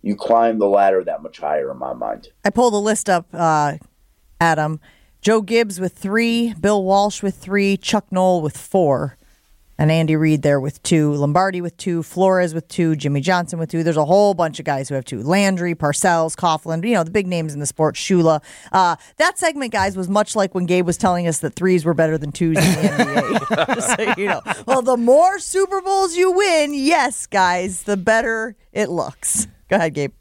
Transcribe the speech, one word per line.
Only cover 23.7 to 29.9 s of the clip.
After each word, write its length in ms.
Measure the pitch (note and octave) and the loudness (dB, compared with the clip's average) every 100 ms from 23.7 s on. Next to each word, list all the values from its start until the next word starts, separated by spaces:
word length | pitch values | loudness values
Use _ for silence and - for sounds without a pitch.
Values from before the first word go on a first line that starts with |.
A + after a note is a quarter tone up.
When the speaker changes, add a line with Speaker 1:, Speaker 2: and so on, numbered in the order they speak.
Speaker 2:
Just 220 | B3+ - A#3 | -2 -2 -2
so 180 | A3+ A3 | 0 -2
you 120 | G3+ | -2
know. 120 | F3 A3 - | -4 -6 -8
Well, 160 | - C4 | 0 0
the 140 | B3 B3 | 2 0
more 440 | A#3 C#4 F4+ G4 | 4 6 6 2
Super 400 | - F#4 G4 G4 | -4 -2 0 -2
Bowls 320 | F#4+ G4 F#4+ | 0 0 0
you 160 | E4+ F#4 | 2 2
win, 420 | F4+ G4+ D#4+ D4 | 2 2 2 0
yes, 540 | C#4+ C4+ E4 C4 - - | -2 0 2 0 -4 -4
guys, 560 | G3 F3+ F3+ F#3 F#3 | 0 2 0 -4 -8
the 140 | - G3+ | -4 -2
better 580 | F3+ A3 A#3 A3+ A3+ G#3 _ | 2 0 0 -4 -6 -12 _
it 180 | - G#3 | -4 -4
looks. 580 | E3+ - - - - - _ _ | -4 -6 -8 -6 -4 -6 _ _
Go 80 | F#3 | 0
ahead, 160 | E3 | 0